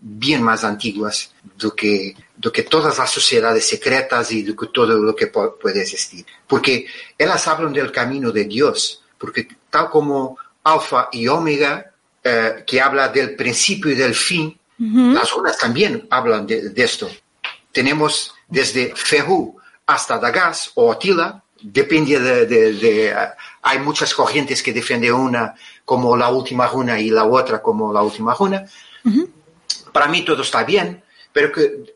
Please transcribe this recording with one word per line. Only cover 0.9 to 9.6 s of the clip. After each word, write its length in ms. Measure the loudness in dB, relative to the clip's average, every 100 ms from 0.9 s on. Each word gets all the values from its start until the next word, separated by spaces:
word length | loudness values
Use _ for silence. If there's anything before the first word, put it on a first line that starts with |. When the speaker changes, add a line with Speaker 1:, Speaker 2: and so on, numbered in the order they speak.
| -6 -6 -6 -10 _ -20 -6
Speaker 1:
do 160 | -6
que, 400 | -2 0 0 -2 -14 _ -8
do 160 | -6
que 120 | -4
todas 340 | 0 2 2 0
las 120 | -2
sociedades 560 | 0 2 2 2 2 0
secretas 640 | -2 0 0 0 -2 -2
y 120 | -4
do 120 | -4 -8
que 120 | -6
todo 300 | 0 2 4
lo 180 | 2 0
que 120 | -2
po-, 300 | -2 -4 -4
puede 240 | -4 -2
existir. 440 | -4 -6 -10 -12 -20 -20 -2
Porque 400 | 0 2 -2 -4 -16 -16 -2
ellas 300 | 0 0 0
hablan 240 | -2 0
del 200 | -2 -2
camino 400 | -2 -4 -2 -2
de 120 | -2
Dios, 580 | -2 0 0 0 -6 -8 _ -14
porque 300 | -8 -8 -8 -14